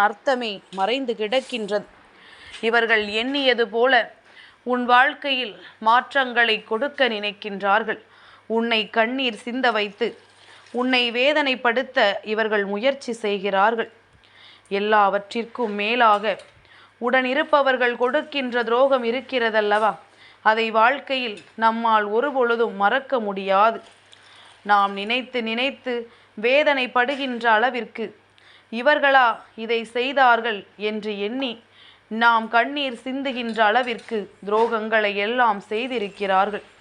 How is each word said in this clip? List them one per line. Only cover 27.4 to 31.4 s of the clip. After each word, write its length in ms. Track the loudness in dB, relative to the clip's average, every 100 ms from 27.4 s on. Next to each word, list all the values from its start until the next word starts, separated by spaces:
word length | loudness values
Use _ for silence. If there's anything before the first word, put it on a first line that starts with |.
| 2 4
அளவிற்கு, 500 | 2 -2 -8 -8 -10 -10 _ _ _ -20 -12
"இவர்களா 560 | -2 2 4 4 4 4 0 -8 -10
இதை 200 | -4 -4
செய்தார்கள்?" 800 | -4 -4 -2 2 4 4 2 -6 -8 -8
என்று 360 | -6 -4 -6 -6 -6
எண்ணி 240 | -4